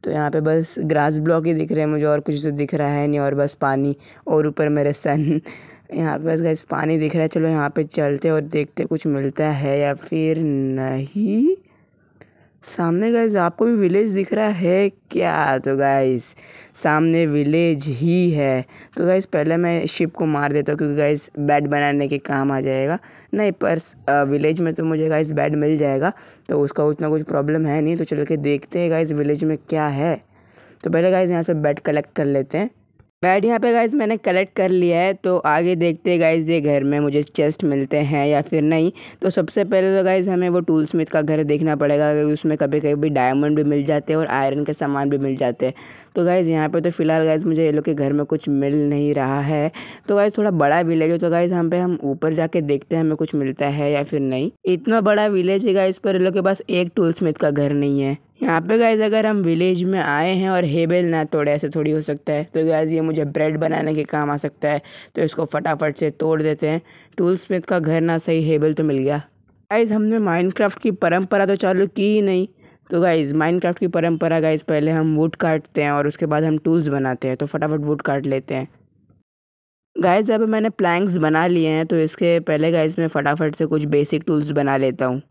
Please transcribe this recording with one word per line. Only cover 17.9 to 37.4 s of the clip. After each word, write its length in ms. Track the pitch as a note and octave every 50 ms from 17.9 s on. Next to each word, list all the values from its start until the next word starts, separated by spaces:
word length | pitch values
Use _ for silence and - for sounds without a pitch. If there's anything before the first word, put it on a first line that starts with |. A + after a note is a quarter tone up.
| C3+ A#2+ C#3+ E3 E3+ F3+ F3+ F3
है। 340 | D#3+ D3 C#3+ C#3 C3 B2+ C3 _ - - - - _
तो 100 | - E3+
गाइस 180 | F3 F#3 F#3+ F#3+
पहले 320 | - - D#3+ D3 D#3+ E3
मैं 300 | E3+ F3 E3+ E3+ E3 D#3+
शिप 280 | E3+ - - F3 D#3+ E3+
को 120 | - F3
मार 260 | D#3 D3+ C#3+ C#3+ C#3+
देता 200 | C#3+ D3 C#3+ D3
हूँ 60 | C3 D3+
क्योंकि 180 | D#3 D3 C#3+
गाइस 340 | D3 D3 C#3+ D3+ D3 - - _ D3
बेड 280 | D3 D3 D3 D3 D3
बनाने 420 | C#3+ D3 D3 C#3+ C#3+ C#3+ C#3+ C#3+ C#3
के 100 | D3 C#3
काम 340 | - - C#3+ C#3 C3+ C#3
आ 80 | C#3 C3+
जाएगा। 380 | C#3 C#3 C3 C3 C3+ C#3+ E3 G3+ - - - - - _ -
नहीं 180 | G3+ G#3+ G3+
पर 260 | F#3 - - F3 E3 E3
स-, 180 | D#3+ - - - - -
अ, 140 | C#3 C#3+
विलेज 380 | C#3+ C#3 C#3+ C#3+ D3 D3+ D#3+ E3
में 140 | F3 E3 D#3
तो 100 | - E3
मुझे 240 | D#3+ D#3+ D#3 D#3 D#3+
गाइस 240 | D#3 D3+ D#3+ D3+
बेड 220 | D#3 D3 C#3+ D3 D3+
मिल 240 | D3+ D3 D3+ D#3+ D3+
जाएगा, 340 | D3+ C#3 C3+ C3+ C#3+ F#3 G#3+ - - - - - _ -
तो 120 | - D3
उसका 240 | C#3+ C#3 - - D3+
उतना 240 | D3+ D3+ - E3 D3+
कुछ 140 | D#3 D#3
प्रॉब्लम 440 | D#3 - - D3 C#3+ D3 D#3 D#3+ D#3+
है 160 | D3+ C#3+ D#3
नहीं। 140 | D3+ D#3 E3+
तो 80 | E3 E3
चल 200 | - D#3+ C#3+ D3
के 120 | C#3 D#3+
देखते 420 | D3+ C#3+ C#3+ C#3+ C#3 - - - F3
हैं 120 | F3 E3+
गाइस 220 | D#3+ D#3+ E3 D#3
विलेज 320 | D3+ D3 C#3+ C#3+ D3 D3 D#3
में 140 | D#3 D#3 D3 - -
क्या 180 | E3 D#3 D3+
है। 360 | D3 C#3+ C#3 D3 E3+ D#3 - - _ _ _ _ _ _ - - - - _ -
तो 60 | -
पहले 200 | E3 E3 E3+ F#3
गाइस 200 | F#3 F#3 F#3 F3
यहाँ 120 | F3+ E3+
से 120 | E3 E3+ E3+
बेड 260 | D#3 D3+ D3+ C#3+ -
कलेक्ट 340 | - - D3 D3 C#3+ - _
कर 80 | - D3+
लेते 340 | C#3+ C#3 C#3 C3+ C#3 - D#3
हैं। 120 | G3+ B3+ _ _ _ _ _ _ _ _ _ _ -
बेड 200 | F3+ F#3 G3+ G3
यहाँ 140 | A3+ A#3+ A3+
पे 120 | G#3+ A#3+
गाइस 220 | A#3 A#3 A3+ A3+ A#3
मैंने 220 | D4 A#3 G#3 A3+
कलेक्ट 400 | G#3+ - G3+ F3+ F#3 G3 F#3+ _
कर 120 | G3 F#3+ F#3+
लिया 320 | F#3 F3+ F3+ F3 E3+ E3
है, 140 | F3 F#3+ G3
तो 240 | - - F#3 F3+ E3+
आगे 380 | - D3+ D3+ D#3 E3+ F3+ F#3
देखते 340 | E3 E3+ E3+ D#3+ E3 _ -
हैं 100 | F3 E3+
गाइस 280 | E3 D#3+ D#3+ E3 D#3+ D#3
ये 120 | E3+ E3
घर 240 | C#3+ D3 D3 C#3+ C3+
में 160 | C#3 D3 D3
मुझे 220 | D3 D3 C#3 D3
चेस्ट 420 | D3 - _ -